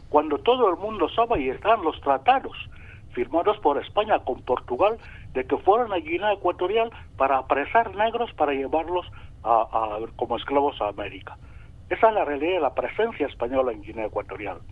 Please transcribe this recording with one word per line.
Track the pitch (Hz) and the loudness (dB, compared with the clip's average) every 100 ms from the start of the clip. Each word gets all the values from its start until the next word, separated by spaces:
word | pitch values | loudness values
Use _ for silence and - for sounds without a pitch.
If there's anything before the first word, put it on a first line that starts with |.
| - | 0
cuando | 151 156 147 | 2 2 0
todo | - 254 208 | 2 4 4
el | 175 | 2
mundo | 208 208 156 | -2 -2 0
sabe | - 233 202 | 2 2 2
y | 131 | 0
están | 123 202 220 | 0 2 4
los | 160 - | 2 0
tratados | 143 131 - 269 151 - - - - - - | 0 2 4 4 2 -12 -14 -16 -18 -18 -8
firmados | 123 120 165 180 208 | -4 0 2 2 4
por | 151 131 | 2 2
España | - 202 214 156 | 0 0 2 2
con | - 110 | 0 -4
Portugal | - 123 - 123 202 - - - - | -2 -2 -2 2 2 0 -8 -16 -8
de | 127 | -6
que | 127 135 | -2 2
fueron | - 226 226 | 4 4 4
a | 185 | -2
Guinea | 156 175 214 | -2 -2 0
Ecuatorial | 196 - - 180 226 233 - - - | 0 0 0 0 0 0 -4 -10 0
para | 135 135 | 2 2
apresar | - 139 147 233 226 190 | 2 0 2 2 2 0
negros | 220 233 - | 0 0 -4
para | - 147 | 0 0
llevarlos | 135 135 156 165 180 - - - - | 0 0 -2 0 -4 -4 -12 -16 -4
a, | 110 113 | 2 4
a, | 113 113 110 107 113 - | 4 0 -2 -4 -6 -4
como | 117 113 | -2 -2
esclavos | - 139 143 - | 0 2 2 0
a | 104 | -4
América. | 98 98 95 - - - - - - - | -4 -8 -10 -14 -16 -16 -16 -18 -14 -8
Esa | 180 220 | 4 4
es | |
la | 208 | 4
realidad | 147 143 160 | 0 0 0
de | 185 | 0
la | 135 | 0
presencia | - 120 - 226 220 139 | 0 -2 -2 -2 -2 -4
española | - 120 131 127 | -4 -2 2 0
en | 104 | -2
Guinea | 101 110 107 | -8 -6 -6
Ecuatorial. | 104 - 107 98 87 - | -6 -6 -8 -10 -10 -14